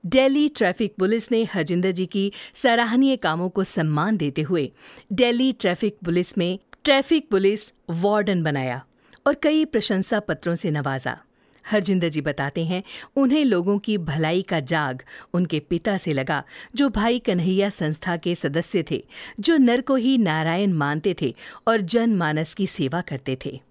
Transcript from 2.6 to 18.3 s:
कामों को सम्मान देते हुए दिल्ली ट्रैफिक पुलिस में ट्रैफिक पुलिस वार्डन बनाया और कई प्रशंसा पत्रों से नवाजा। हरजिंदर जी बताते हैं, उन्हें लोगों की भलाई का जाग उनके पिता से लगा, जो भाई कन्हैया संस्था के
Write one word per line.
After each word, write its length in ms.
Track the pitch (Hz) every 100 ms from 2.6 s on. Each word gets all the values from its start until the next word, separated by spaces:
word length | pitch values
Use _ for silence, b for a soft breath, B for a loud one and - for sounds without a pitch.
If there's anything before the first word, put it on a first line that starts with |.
| 254 233 233 240 269 262
कामों 300 | 175 160 180
को 160 | 196 185
सम्मान 500 | - 160 151 175 214
देते 260 | 147 139
हुए 280 | 151 175 139 B B B B
दिल्ली 400 | 196 240 240 262
ट्रैफिक 440 | - 196 180 214 208
पुलिस 320 | 175 175 180 -
में 200 | 175 185 _ -
ट्रैफिक 440 | - 269 269 330 -
पुलिस 420 | 196 196 214 - _ -
वार्डन 500 | 170 196 208 202 180
बनाया 400 | 160 143 131 123 - _ b b -
और 100 | 285
कई 220 | 302 311 311
प्रशंसा 540 | 220 - 190 190 214
पत्रों 340 | 208 160 - 170
से 140 | 180
नवाजा। 460 | 151 143 135 131 113 _ _ b b
हरजिंदर 440 | - 214 190 190 170
जी 120 | 151
बताते 440 | 147 139 139 170
हैं, 180 | 165 185 - B B -
उन्हें 280 | 269 294
लोगों 340 | 285 185 175 202
की 180 | 208 208
भलाई 420 | 156 147 160 180
का 180 | 190 170
जाग 400 | 131 165 147 131 - B B
उनके 240 | 175 180 151
पिता 360 | - 170 - 196
से 140 | -
लगा, 300 | 139 131 147 - B B
जो 140 | 226 277
भाई 280 | 208 220 247
कन्हैया 500 | - 180 170 190 196
संस्था 460 | - 156 151 - 170
के 180 | 175